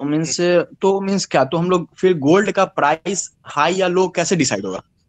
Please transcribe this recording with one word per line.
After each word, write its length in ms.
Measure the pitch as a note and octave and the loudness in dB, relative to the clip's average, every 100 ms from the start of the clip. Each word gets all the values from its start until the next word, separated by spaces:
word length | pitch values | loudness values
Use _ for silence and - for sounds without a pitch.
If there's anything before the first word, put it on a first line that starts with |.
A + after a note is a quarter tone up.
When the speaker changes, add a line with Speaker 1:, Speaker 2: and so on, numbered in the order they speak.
Speaker 1:
means, 380 | C#3+ D3+ D#3+ - | -4 -2 -2 -2
Speaker 2:
हम्म। 220 | F3 F3 - - | 2 2 0 -2
Speaker 1:
तो 200 | G3 G3 | 0 0
means 240 | G3 G3 - | 0 -4 0
क्या, 200 | D#3+ C3+ | 0 0
तो 120 | E3+ | 0
हम 120 | F3 | 0
लोग 260 | F#3 D#3+ - | -2 -2 -2
फिर 180 | F#3 | 0
gold 380 | E3+ C#3 F#3+ G3+ | 2 4 4 2
का 140 | G3 F#3+ | 0 -2
price 720 | - C#3+ D#3+ F#3 G3 - _ - | 0 0 0 -4 -6 -8 _ -8
हाई 280 | C#3+ D#3 | -2 0
या 140 | F#3+ F3+ | 0 0
लो 200 | F3+ F#3 | 0 0
कैसे 260 | - E3 F3+ | -2 -2 0
decide 300 | C3+ G#2 G2 | 0 -2 -6
होगा? 180 | F#2 - _ | -10 -12 _